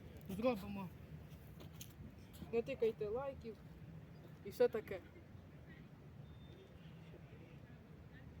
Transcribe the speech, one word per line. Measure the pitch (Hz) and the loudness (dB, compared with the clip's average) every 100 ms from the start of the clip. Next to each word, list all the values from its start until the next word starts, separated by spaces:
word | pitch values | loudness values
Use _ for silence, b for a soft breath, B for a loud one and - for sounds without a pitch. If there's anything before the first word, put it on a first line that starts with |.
| - - - 190 | -10 -8 -2 6
зробимо. | 247 220 202 196 190 - - - - - - - - - - - - - - - - | 8 8 4 0 -2 -4 -8 -8 -8 -10 -10 -8 -8 -8 -10 -8 -10 -10 -10 -8 2
Не | 226 | 4
тикайте | 240 262 220 226 214 | 4 8 6 8 4
лайків | 233 277 269 233 208 - - - - - - - - | 4 2 0 -4 -6 -8 -10 -10 -10 -10 -10 -10 -8
і | 202 | 0
все | 196 240 | 10 10
таке. | 226 - 185 - - - - - - - - - - - - - - - - - - - - - - - - - - - - - - - - - - | 10 0 -4 -4 -12 -12 -12 -12 -12 -12 -12 -12 -12 -12 -10 -10 -10 -12 -12 -12 -12 -12 -12 -12 -12 -12 -12 -12 -12 -12 -12 -12 -12 -12 -10 -10 -10